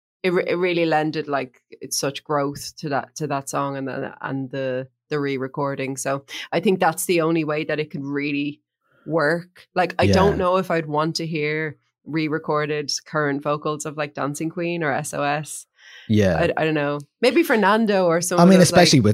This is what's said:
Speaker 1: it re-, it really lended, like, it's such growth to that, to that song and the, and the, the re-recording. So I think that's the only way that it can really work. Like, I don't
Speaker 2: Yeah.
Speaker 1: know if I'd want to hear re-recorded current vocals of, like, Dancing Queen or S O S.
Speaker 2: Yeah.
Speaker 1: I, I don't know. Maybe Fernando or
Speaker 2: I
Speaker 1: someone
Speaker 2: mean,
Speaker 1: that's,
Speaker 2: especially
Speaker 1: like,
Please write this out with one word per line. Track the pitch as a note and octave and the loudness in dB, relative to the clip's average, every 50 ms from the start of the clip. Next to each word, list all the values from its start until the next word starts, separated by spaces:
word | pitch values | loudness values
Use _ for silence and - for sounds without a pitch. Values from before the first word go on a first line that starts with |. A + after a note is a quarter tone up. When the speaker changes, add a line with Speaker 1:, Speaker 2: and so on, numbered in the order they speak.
| _ _ _ _ | _ _ _ _
Speaker 1:
it | - F#3 | -2 -2
re-, | F3 F#3 - - | 0 0 0 -2
it | D#3 | -2
really | F3 F#3 F3+ F3 E3+ E3+ | -2 0 0 0 0 0
lended, | D#3+ D#3 D#3 D#3 D#3 D3+ D#3+ D3 D3 | 2 2 0 0 0 -2 -4 -4 -4
like, | C#3+ C3+ C3 C3 _ _ _ _ | -4 -4 -4 -6 _ _ _ _
it's | - - - B2+ - - | -20 -18 -12 -8 -6 -4
such | - C#3 C#3 - - | -4 -4 -6 -6 -6
growth | - D3+ C#3+ C#3 C#3+ C#3+ C#3+ - - - - | -4 -2 -2 -2 -2 -6 -8 -12 -16 -14 -10
to | - D3+ | -8 -4
that, | C#3 C3 - - - | -4 -4 -6 -6 -8
to | - D#3 | -8 -6
that | C#3+ C#3+ C#3 C#3 - | -4 -4 -6 -6 -6
song | - C#3+ C#3+ C#3 C#3 | -6 -4 -4 -4 -6
and | C3+ C3+ | -6 -8
the, | C3 B2+ C3+ C#3 - - - | -8 -6 -8 -8 -10 -10 -12
and | - - C3+ C3+ C3+ B2+ | -10 -8 -6 -6 -6 -6
the, | C#3 C3+ C3+ C3 B2+ B2+ C3 B2+ _ _ _ - | -6 -6 -6 -4 -4 -6 -8 -10 _ _ _ -6
the | D3+ D3 | -4 -4
re-recording. | C#3+ C#3 C#3 B2+ C3 C3 - D#3 C#3+ C#3 C#3 C3+ C3+ C3 C3+ C3+ | -2 -2 -4 -4 -6 -6 -6 -4 -4 -4 -4 -4 -6 -6 -6 -6
So | - C#3 C#3 C#3 - - - - - - | -4 -4 -4 -4 -6 -10 -14 -14 -10 -6
I | - E3 | -4 -2
think | E3+ G#3+ F#3+ F#3 | 0 0 0 2
that's | F3+ D#3+ D#3+ - - | 2 0 0 0 -2
the | - F3+ E3+ | 0 0 2
only | D#3+ D#3+ E3 E3 D#3 | 2 2 0 0 0
way | D3 D3+ D3+ D#3+ | -2 -2 -4 -4
that | - D3+ D3 | -4 -4 -4
it | D3+ D3+ | -4 -6
can | - D3+ | -8 -10
really | C3+ C#3 C#3+ C#3+ C#3+ D3 C#3+ C#3+ C#3+ D3 C#3+ - _ _ _ _ _ _ _ _ - | -8 -6 -6 -4 -4 -4 -4 -4 -4 -6 -8 -12 _ _ _ _ _ _ _ _ -8
work. | D3+ D3+ E3 D3 D3 E3 F3 F3 - _ - - _ - | -4 -2 0 2 2 0 -2 -4 -10 _ -20 -20 _ -2
Like, | F#3 F3+ F3 - - | 0 0 0 0 2
I | - | 2
don't | G2 F#3+ G3 F#3+ G3+ | 4 6 6 4 4
Speaker 2:
Yeah. | - | 4
Speaker 1:
know | - F#3 F3+ F#3 | 2 2 2 2
if | F#3+ F3+ F3+ | 0 0 0
I'd | F#3+ F3 D#3 | -2 -2 -2
want | D3+ D3 D3 D#3 D#3+ E3 | -2 -2 -2 -2 -2 -2
to | - E3 | -4 -6
hear | D#3+ E3 D3+ D3 D3 D3+ D#3 D#3+ D3+ D3 _ _ _ _ _ _ | -6 -4 -4 -4 -4 -4 -4 -6 -6 -10 _ _ _ _ _ _
re-recorded | C#3+ C#3+ D#3+ D#3 D3+ D3 D#3 D#3 - D3+ D3+ D3+ D3 D3+ D3+ D3+ C3 - - - | -6 -4 -2 -2 -2 -2 -4 -2 -2 -2 0 0 -2 -4 -4 -4 -6 -8 -8 -8
current | - - D#3 D3+ C#3+ C#3 C#3+ | -6 -4 -2 0 0 -2 -2
vocals | D3 D3 D3 D3+ - D#3 D3+ D3 - | -2 -4 -4 -2 -2 -4 -6 -6 -8
of, | D#3 C#3+ D3+ | -8 -6 -6
like, | D3 D3 - | -8 -6 -6
Dancing | C#3 C#3 C#3 D3 - D#3+ D#3+ | -6 -4 -4 -4 -4 -6 -6
Queen | - F3+ E3+ E3+ F3 E3+ | -6 -4 -4 -4 -4 -2
or | E3 C#3+ | -2 -2
S | C3 B2+ D3+ - | -2 -2 -4 -4
O | - C#3+ | -4 -4
S. | C#3+ C#3+ D3 D3+ D3+ - - - - _ _ _ - - - - - - | -2 -2 -2 -4 -6 -8 -12 -16 -16 _ _ _ -20 -20 -20 -12 -4 0
Speaker 2:
Yeah. | A2 G#2 G2+ F#2 E2+ - E3+ E3+ - | 2 4 4 4 4 2 0 0 0
Speaker 1:
I, | - | 0
I | D#3 | 0
don't | D#3+ D#3 | 0 0
know. | D3+ C#3+ C#3+ D3 D3 D3 _ _ _ | 0 0 -2 -4 -4 -8 _ _ _
Maybe | G#3+ B3 D#4 E4+ D#4+ | 0 2 4 4 4
Fernando | D#4+ C4 A3 G3+ F#3+ G#3 A3 A#3 G3+ G#3 F#3+ F#3 | 4 4 4 4 4 4 4 2 2 2 2 2
or | E3+ D#3+ | 2 2
Speaker 2:
I | F3 | 2
Speaker 1:
someone | E3+ - F3+ F3 E3+ F#3 | 0 0 4 6 8 8
Speaker 2:
mean, | F#3+ F#3 | 10 8
Speaker 1:
that's, | F3 - | 8 6
Speaker 2:
especially | F3 F3+ F3 - - C3+ | 6 6 6 8 6 6
Speaker 1:
like, | G2+ G#2 | 6 4